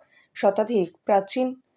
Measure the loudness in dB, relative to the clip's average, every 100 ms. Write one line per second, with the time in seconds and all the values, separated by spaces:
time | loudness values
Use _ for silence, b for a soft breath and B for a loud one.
0 | b b b -2 0 0 0 0 -2 -4
1 | 0 0 0 -2 -4 -6 _